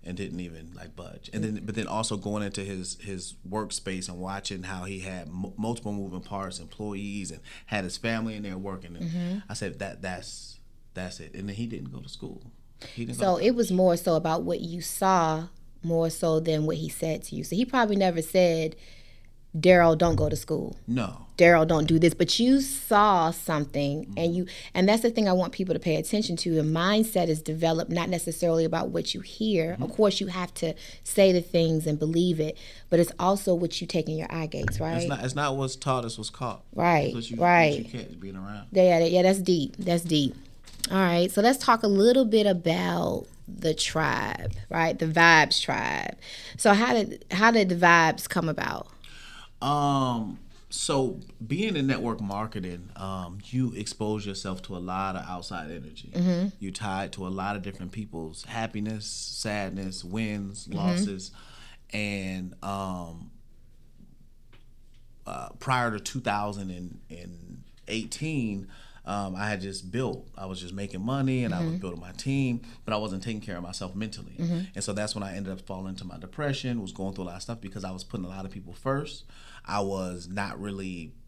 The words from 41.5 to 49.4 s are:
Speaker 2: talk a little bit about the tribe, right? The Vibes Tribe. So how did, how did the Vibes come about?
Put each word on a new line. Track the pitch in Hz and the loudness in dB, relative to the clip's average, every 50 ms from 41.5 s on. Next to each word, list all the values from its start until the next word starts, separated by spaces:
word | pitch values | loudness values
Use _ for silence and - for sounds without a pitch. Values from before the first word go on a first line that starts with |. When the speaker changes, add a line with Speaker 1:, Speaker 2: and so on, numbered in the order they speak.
| 269 269 | 4 4
Speaker 2:
talk | - - 240 226 226 | 4 4 4 4 6
a | 208 | 4
little | 202 196 196 233 247 269 262 | 6 6 8 8 8 6 6
bit | 220 208 220 208 | 6 6 6 6
about | 202 185 180 170 170 160 180 180 180 170 170 170 170 - - - - - - - - | 6 4 4 2 2 2 2 2 0 0 0 0 0 -2 -2 -6 -8 -18 -20 -16 -16
the | - - - 160 156 | -12 -4 0 0 0
tribe, | 156 - - - 160 160 143 127 120 107 104 - - - - - - - - | 0 0 -2 0 0 0 2 0 0 -2 -4 -4 -6 -6 -6 -6 -6 -8 -4
right? | - 165 165 165 - - | 0 0 2 2 2 0
The | 165 | 0
Vibes | 160 156 170 165 170 165 156 151 139 - - | 2 6 8 10 10 10 10 8 6 4 0
Tribe. | - - 131 - - - 73 67 - - - - - - - - - - - | 0 0 -2 -2 -2 -2 -4 -4 -6 -6 -10 -12 -14 -16 -16 -16 -16 -14 -8
So | - - 220 202 | 2 6 6 6
how | 202 226 247 254 | 6 6 4 2
did, | 226 202 - - - - - | 2 0 0 -4 -12 -10 -6
how | - 180 214 226 | 0 6 6 8
did | 233 226 202 185 | 8 8 4 4
the | 180 | 4
Vibes | 170 180 175 170 170 165 160 151 - - - | 6 8 10 10 10 8 6 4 0 -4 -2
come | - 185 165 160 | -2 0 0 0
about? | 156 160 - - - - - - - - - - - - - - - - | -2 -2 -2 -4 -4 -6 -10 -12 -18 -20 -20 -20 -18 -18 -18 -18 -18 -18